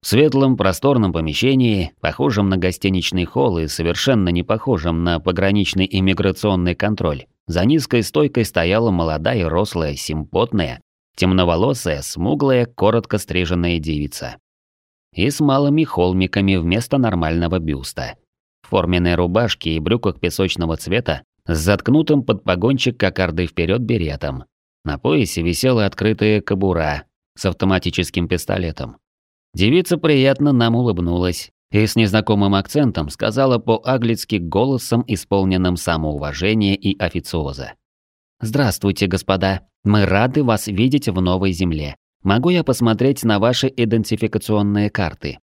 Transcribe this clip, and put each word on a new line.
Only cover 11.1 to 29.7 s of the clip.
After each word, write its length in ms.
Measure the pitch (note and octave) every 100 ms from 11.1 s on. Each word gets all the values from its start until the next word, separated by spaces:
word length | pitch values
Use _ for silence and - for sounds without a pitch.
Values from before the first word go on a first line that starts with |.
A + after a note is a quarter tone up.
темноволосая, 880 | - F#2 F#2 F2 E2+ A2+ C3 - D2
смуглая, 640 | C#2+ - F2+ D3 C#3+ B2+ A#2+
коротко 500 | - G2+ A2+ - G#2
стриженная 640 | - F2+ E2+ F2+ F2 E2+
девица. 600 | D2+ D2+ D2 - B1 - _ _ _ _ _ _ _
И 160 | - G#2+
с 80 | C#3+
малыми 460 | D3 C3+ C#3+ D3
холмиками 720 | D#3+ - F2+ F#2 F#2 - G2 F#2+
вместо 420 | E2 F#2+ A#2+ C#3
нормального 640 | A#2 F#2 D#2+ E2 E2+ F2+
бюста. 560 | D#2+ C#2 C2+ - B1 - _ _ _ _
В 80 | -
форменной 440 | G2+ E2+ F2+ F2
рубашке 640 | E2+ F2 G2 A#2 - E2+ D#2+
и 20 |
брюках 400 | D#2 A#2+ G#2 -
песочного 580 | F2 - F#2+ - E2 E2
цвета, 460 | - E2 - C#2+ - _ -
с 100 | D#2+
заткнутым 680 | E2 G2+ - C#3+ D3+ D3
под 180 | A#2+ G2+
погончик 560 | - F2+ G#2+ C3+ C3 B2
кокардой 480 | F#2+ F2+ F#2 D#2+ F2
вперёд 360 | - E2+ G#2+
беретом. 640 | A#2+ A#2 D#2+ C#2+ D2 C2 - _ _ _
На 140 | D2+ C#2+
поясе 440 | A#2 D3+ G#2 -
висела 440 | E2+ E2+ B2+ A#2+ G2+
открытая 540 | - G#2 A2 G#2+ G#2+
кобура 640 | - G2 G2 E2+ D#2 D2 - _ _ _
с 80 |
автоматическим 840 | G2 F2 F#2+ F#2+ F2+ - F2 - E2+
пистолетом. 680 | F2+ - F#2+ E2+ - B1 - _ _ _ _ _
Девица 440 | - G2+